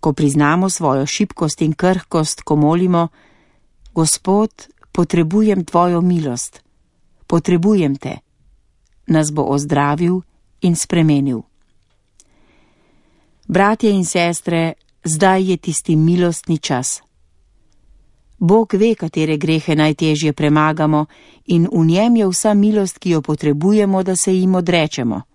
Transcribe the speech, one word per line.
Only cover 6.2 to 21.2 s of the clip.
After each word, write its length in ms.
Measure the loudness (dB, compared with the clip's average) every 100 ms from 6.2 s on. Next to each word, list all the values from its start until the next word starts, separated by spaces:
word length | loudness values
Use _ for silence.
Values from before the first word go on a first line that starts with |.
| -2 -6 -10 -16 _ _ _ _ _ _ _
potrebujem 720 | -2 0 0 2 2 0 -4
te," 220 | -8 -14 _ _ _ _ _ _ _ _ -2
nas 260 | 0 0
bo 100 | -2
ozdravil 760 | -2 -2 -2 -2 0 0 0 -2 -6 _ _ _
in 160 | -2 -2
spremenil. 680 | -2 0 2 2 0 -4 -10 _ _ _ _ _ _ _ _ _ _ _ _ _ _ _ _ _ _ _ -4
Bratje 420 | 0 2 2 0
in 140 | 0
sestre, 680 | 0 0 -2 -2 -2 -2 -2 -6 _ _
zdaj 460 | -6 2 2 2 0
je 60 | -2
tisti 400 | -4 -6 0 2
milostni 600 | 4 2 0 -2 -4 -4
čas. 440 | -2 -4 -4 -10 _ _ _ _ _ _ _ _ _ _ _ _ _ _
Bog 360 | 2 2 2
ve, 200 | 0 0
katere 420 | 0 -4 -2 -2 -2
grehe 400 | 0 -2 0 0
najtežje 560 | 0 0 0 0 -2
premagamo, 720 | 0 0 2 2 0 0 0 -2 _